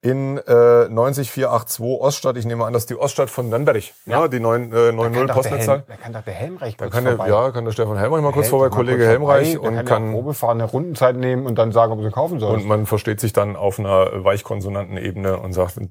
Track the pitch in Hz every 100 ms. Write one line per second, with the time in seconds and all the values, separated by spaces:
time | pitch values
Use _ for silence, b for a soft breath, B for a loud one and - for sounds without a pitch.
0 | 123 131 135 139 - 120 120 120 117 113
1 | 127 139 127 - 131 120 110 - 117 131
2 | 135 147 131 123 113 117 113 120 - 113
3 | 139 - 135 - 123 117 151 113 - _
4 | - 117 160 127 113 117 120 113 117 113
5 | 117 117 135 127 123 104 113 139 - 113
6 | 117 113 110 90 147 180 123 107 98 117
7 | 127 117 95 104 131 123 113 110 110 104
8 | 110 160 147 135 135 135 135 113 123 127
9 | 113 117 147 139 151 165 113 117 123 113
10 | 110 110 135 143 117 113 113 127 175 151
11 | 127 127 127 127 131 113 113 110 113 110
12 | 107 113 156 170 107 110 101 107 104 107
13 | - 107 113 104 101 90 98 95 101 95
14 | 95 98 95 104 - 104 98 101 95 95
15 | - 95 95 92 95 92 90 - 104